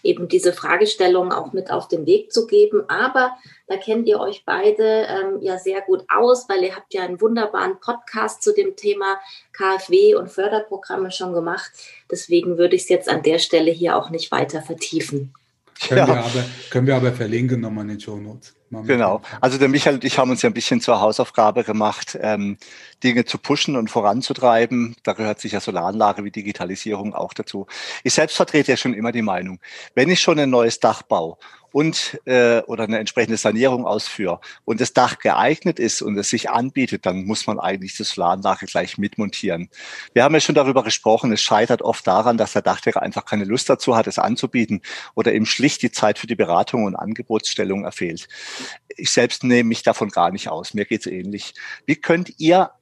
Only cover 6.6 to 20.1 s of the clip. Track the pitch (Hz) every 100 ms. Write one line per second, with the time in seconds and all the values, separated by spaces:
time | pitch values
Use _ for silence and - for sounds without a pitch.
6.6 | 185 - - 190 180 180 220 233 214 196
7.6 | 185 190 - 233 - 220 214 - 208 208
8.6 | 196 190 208 202 196 381 - - _ -
9.6 | 190 185 - 180 208 208 180 - 202 214
10.6 | 214 190 - 190 190 185 185 170 165 190
11.6 | - - - - - 175 - 175 180 170
12.6 | 175 185 - 180 - 156 151 165 - 165
13.6 | 160 165 170 - - 165 - - 135 -
14.6 | - 160 - 160 - 143 135 _ _ _
15.6 | _ - - 131 - 135 117 123 123 -
16.6 | - 127 131 131 127 123 110 117 123 120
17.6 | 110 107 104 104 - 104 104 113 - _
18.6 | _ 110 110 123 101 107 - - 131 135
19.6 | 135 135 151 139 131